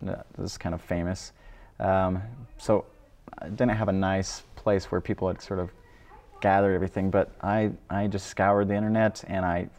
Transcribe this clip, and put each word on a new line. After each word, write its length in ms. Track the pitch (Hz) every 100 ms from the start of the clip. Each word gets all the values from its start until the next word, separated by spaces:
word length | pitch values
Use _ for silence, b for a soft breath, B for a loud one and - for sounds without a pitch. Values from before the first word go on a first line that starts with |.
| 95
uh, 80 | - - -
this 140 | 92
is 60 | -
kind 180 | 90 82
of 60 |
famous. 520 | - 87 87 95 - - b b b -
Um, 420 | 95 95 92 92 107 123 113 -
so 280 | - 104 - - - - - -
I 100 | 82
didn't 200 | 104 123
have 200 | 110 104
a 40 |
nice 500 | 95 95 95 95 - - -
place 360 | - 98 -
where 100 | 92
people 260 | - 104 92
had 140 | 87
sort 180 | - 95
of 120 | 90 - b b b b b -
gathered 360 | 104 98 101 92
everything, 340 | 92 104 95
but 220 | 95 - -
I, 300 | 98 110 107 - -
I 180 | 98 104
just 200 | 95 -
scoured 400 | - 98 101 101
the 80 | 101
internet 480 | 107 110 110 - -
and 160 | 95
I 240 | 90 87 -